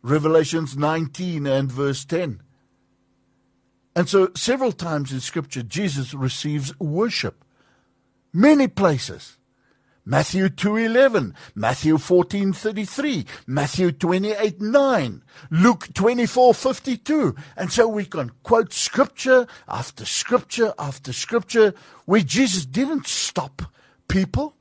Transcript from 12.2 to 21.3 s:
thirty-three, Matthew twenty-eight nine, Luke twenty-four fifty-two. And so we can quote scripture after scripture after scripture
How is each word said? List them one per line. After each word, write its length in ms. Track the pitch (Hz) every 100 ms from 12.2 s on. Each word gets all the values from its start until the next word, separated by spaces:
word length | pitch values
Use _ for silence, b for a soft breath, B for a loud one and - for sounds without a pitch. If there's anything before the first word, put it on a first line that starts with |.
| 175 202 196
thirty-three, 720 | 180 214 214 202 - 294 214 107 B -
Matthew 460 | 135 143 - 180
twenty-eight 680 | 139 170 185 208 208 214 175
nine, 640 | 208 277 277 233 127 95 _ B B
Luke 380 | 160 214 214 -
twenty-four 640 | - 208 247 240 247 254
fifty-two. 800 | - 262 - - 233 - 302 196 - B B
And 120 | 185
so 160 | - 233
we 180 | 214 196
can 240 | 170 120 _
quote 300 | - 233 220
scripture 720 | - - 214 262 - 262 254 240 B B
after 380 | - 123 - 214
scripture 680 | - - 240 - - 220 -
after 340 | 143 131 -
scripture 640 | 123 -